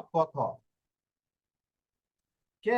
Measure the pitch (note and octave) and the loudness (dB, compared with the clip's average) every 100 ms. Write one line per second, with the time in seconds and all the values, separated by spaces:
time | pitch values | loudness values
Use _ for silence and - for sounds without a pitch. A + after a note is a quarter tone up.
0 | - E3 D#3+ C#3 C3 - _ _ _ _ | 2 -2 0 -2 -8 -8 _ _ _ _
1 | _ _ _ _ _ _ _ _ _ _ | _ _ _ _ _ _ _ _ _ _
2 | _ _ _ _ _ _ G#3+ | _ _ _ _ _ _ 0